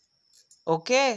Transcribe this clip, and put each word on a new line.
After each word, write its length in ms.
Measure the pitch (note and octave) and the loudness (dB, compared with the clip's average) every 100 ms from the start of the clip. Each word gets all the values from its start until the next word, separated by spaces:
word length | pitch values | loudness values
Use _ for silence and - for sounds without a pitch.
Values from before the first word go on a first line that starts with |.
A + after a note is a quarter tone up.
| _ _ _ _ _ - - | _ _ _ _ _ -12 -4
ఓకే, 360 | E3 E3 B3+ C4+ | -4 0 0 0